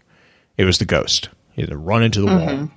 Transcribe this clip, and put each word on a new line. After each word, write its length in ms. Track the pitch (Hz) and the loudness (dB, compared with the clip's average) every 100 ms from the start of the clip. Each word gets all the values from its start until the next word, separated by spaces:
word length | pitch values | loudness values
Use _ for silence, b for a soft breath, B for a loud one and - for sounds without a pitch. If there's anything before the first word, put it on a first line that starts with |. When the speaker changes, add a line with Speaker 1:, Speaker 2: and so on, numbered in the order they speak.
| b b b b b - | b b b b b 0
Speaker 1:
It 80 | 92 | 2
was 140 | 90 | 2
the 60 | 95 | 2
ghost. 440 | 78 - - - - _ | 0 0 -4 -4 -14 _
He 80 | - | -8
had 80 | 76 | -8
to 80 | 76 | -8
run 240 | 80 113 | -2 0
into 200 | 113 104 | 2 2
the 60 | 101 | 2
Speaker 2:
Mm-hmm. 300 | 190 160 139 | 2 2 -4
Speaker 1:
wall, 140 | 151 | -8